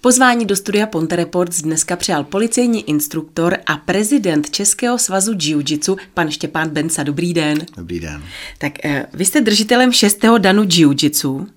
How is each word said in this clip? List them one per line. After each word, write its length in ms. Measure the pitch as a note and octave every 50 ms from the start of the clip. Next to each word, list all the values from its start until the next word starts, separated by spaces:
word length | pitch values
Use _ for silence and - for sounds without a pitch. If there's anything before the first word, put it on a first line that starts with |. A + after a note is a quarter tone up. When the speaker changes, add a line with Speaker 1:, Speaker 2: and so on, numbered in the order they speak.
| -
Speaker 1:
Pozvání 380 | B3 B3 B3+ C4 B3 A#3+ A#3 A3+
do 100 | F#3+ G3
studia 300 | F#3+ G3 - G3+ G#3 G#3+
Ponte 280 | G#3+ - E3 D#3+ D#3 F3+
Reports 460 | E3+ E3+ E3 - F3+ F3+ F3 E3+ -
dneska 340 | D3 D#3 D#3+ D3 - - -
přijal 280 | F3 - - F3 D3 C#3+
policejní 680 | C#3+ - G3 A3 A3+ A3+ A#3+ B3 A#3+ A3+ G#3+ - -
instruktor 680 | D3+ D3 D3+ - - D#3+ D#3 D#3+ _ - E3 F3 F#3 - -
a 120 | - D#3
prezident 720 | D3 - - F3+ G3 G#3+ G#3+ C#4+ C#4 G3+ F#3+ D#3 D3+ D3 -
Českého 480 | - - G3+ G#3 - - - A#3+ B3
svazu 360 | A#3+ - - F#3 G3 G3 G#3+ A3+
jiu-jitsu, 640 | F#3 D3+ D3 D#3 D3+ C#3+ D#3 D#3 D3 - - F#3+ F#3+ - - _
pan 180 | - E3+ D3+
Štěpán 380 | D3+ - - D3+ - D#3+ D#3+ D#3+
Benca. 340 | D3+ D3+ D3+ E3 - - C#3+
Dobrý 300 | C#3+ D3 D3 F3 F3 F3
den. 320 | E3+ D#3 D3+ D3+ D3+ E3 - -
Speaker 2:
Dobrý 220 | G2+ F2 E2+ F2+ E2+
den. 240 | D#2+ D#2 D2 D2 D2 - - - - - -
Speaker 1:
Tak, 280 | - - C#3+ C#3+ - -
eh, 200 | D3+ C#3+ C#3 - - -
vy 120 | C#3+ F#3
jste 160 | - - D4+
držitelem 500 | A#3+ A3 G#3 G#3+ A3 G#3+ B3 B3 B3+ B3+
šestého 460 | A#3+ - - G3+ G3+ - - A3 A#3
danu 260 | A#3 F#3+ F#3+ F#3+ G#3 G#3+
jiu-jitsu. 760 | F#3+ E3 E3+ D#3+ C#3+ C#3 C3+ D3+ D3 D3 - - C#3+ C3+ C#3 F3 G3+ _